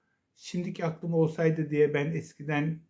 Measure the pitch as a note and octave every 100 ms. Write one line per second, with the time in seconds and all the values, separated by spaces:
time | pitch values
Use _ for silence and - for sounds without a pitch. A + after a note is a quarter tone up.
0 | _ _ _ _ - F3+ F3 - E3+ D#3+
1 | E3 E3 D#3+ - E3 D#3+ D3 D3 D3 D3
2 | D3 D#3+ - - C#3+ D3 D3+ D#3+ -